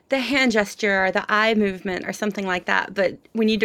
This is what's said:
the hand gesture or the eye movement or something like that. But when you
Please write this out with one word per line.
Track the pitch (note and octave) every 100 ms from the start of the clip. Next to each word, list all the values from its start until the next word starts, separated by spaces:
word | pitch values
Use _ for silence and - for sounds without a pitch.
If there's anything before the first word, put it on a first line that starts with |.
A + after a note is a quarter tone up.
| -
the | C4+
hand | A#3+ C#4 C4
gesture | G#3+ G3+ - G#3 G3 F#3+
or |
the | F#3+ -
eye | G#3 A3
movement | A3 G3+ F#3 G3 F3+ -
or |
something | G3 G#3+ G3+ F#3+
like | F3+ F#3+
that. | G3 -
But | F#3+ F#3 - _
when | A3+ A3
you | A3